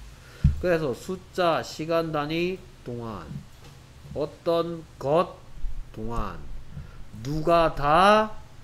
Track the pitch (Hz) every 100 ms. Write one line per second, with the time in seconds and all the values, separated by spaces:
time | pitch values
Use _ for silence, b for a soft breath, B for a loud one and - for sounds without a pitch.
0 | - B B B B B 180 165 151 117
1 | - 185 - - 175 147 113 - 160 165
2 | 165 156 147 165 175 185 - - - 120
3 | 113 101 78 - - - - - - -
4 | - - 151 - 175 170 170 165 156 -
5 | 135 160 185 - - - - - - -
6 | 110 117 101 82 73 - - B B B
7 | B 107 120 156 156 170 160 143 143 160
8 | 196 214 220 - - -